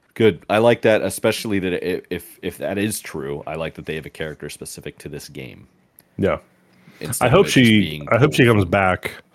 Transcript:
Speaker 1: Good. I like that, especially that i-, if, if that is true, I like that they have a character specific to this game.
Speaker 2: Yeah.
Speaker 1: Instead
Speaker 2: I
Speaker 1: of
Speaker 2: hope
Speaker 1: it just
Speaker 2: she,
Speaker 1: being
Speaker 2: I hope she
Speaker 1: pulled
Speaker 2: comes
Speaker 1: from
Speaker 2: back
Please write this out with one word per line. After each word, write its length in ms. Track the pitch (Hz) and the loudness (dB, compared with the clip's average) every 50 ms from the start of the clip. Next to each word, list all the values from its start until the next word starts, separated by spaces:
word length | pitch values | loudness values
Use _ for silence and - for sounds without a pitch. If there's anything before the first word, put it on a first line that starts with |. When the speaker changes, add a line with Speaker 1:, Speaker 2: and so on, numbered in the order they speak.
| _ _ - | _ _ 0
Speaker 1:
Good. 300 | - 113 107 90 73 - - | 4 4 4 4 2 0 -2
I 100 | 98 107 | 2 4
like 220 | 113 120 117 113 - | 4 4 4 4 4
that, 200 | 117 107 104 - | 2 2 2 2
especially 560 | 98 - - - 113 107 - - 113 101 98 | -2 -4 -2 -2 -2 -2 -2 -2 -4 -2 -2
that 160 | 90 95 87 | -2 -2 -4
i-, 280 | - - 87 92 - - - | -4 -4 -4 -4 -6 -6 -8
if, 300 | 90 85 - - - _ | -10 -10 -10 -12 -18 _
if 160 | - 90 - - | -12 -12 -10 -8
that 200 | 67 73 98 101 | -6 -6 -4 -2
is 220 | 101 110 107 - | -2 -2 -4 -6
true, 420 | - - - 80 67 69 71 73 - | -10 -12 -10 -10 -8 -8 -8 -8 -8
I 80 | - 78 | -10 -8
like 180 | 80 80 80 - | -8 -8 -8 -10
that 100 | - 80 | -10 -10
they 120 | - 78 | -10 -10
have 100 | 78 73 | -10 -10
a 40 | - | -12
character 380 | - - 82 78 76 - - 73 | -12 -10 -10 -10 -10 -12 -14 -14
specific 480 | - - - - - - - 76 71 - | -14 -14 -16 -16 -16 -16 -16 -16 -16 -16
to 80 | - 80 | -16 -14
this 180 | 73 71 - - | -14 -14 -14 -16
game. 380 | - 69 65 - - - - - _ _ _ _ _ _ _ _ _ | -16 -16 -16 -16 -18 -20 -20 -20 _ _ _ _ _ _ _ _ _
Speaker 2:
Yeah. 220 | - 101 90 76 - - _ _ _ _ _ _ _ _ _ - - | -2 -2 0 -2 -2 -6 _ _ _ _ _ _ _ _ _ -16 -12
Speaker 1:
Instead 240 | - - 123 - - | -10 -8 -2 0 2
Speaker 2:
I 20 | 123 | 4
Speaker 1:
of 40 | 131 | 4
Speaker 2:
hope 140 | 190 202 | 4 4
Speaker 1:
it 40 | - | 4
just 40 | - 139 127 | 4 4 4
Speaker 2:
she, 140 | 113 110 107 | 6 6 4
Speaker 1:
being 280 | 95 78 76 76 73 - | 2 0 -4 -8 -4 -2
Speaker 2:
I 60 | 117 117 | 0 2
hope 140 | 135 151 - | 2 2 4
she 120 | - 135 | 4 4
Speaker 1:
pulled 100 | 117 113 | 4 4
Speaker 2:
comes 60 | 104 95 | 4 2
Speaker 1:
from 60 | 85 | 2
Speaker 2:
back 420 | 92 101 98 92 90 - - - - - - _ _ | 2 2 2 2 0 -2 -4 -8 -12 -14 -20 _ _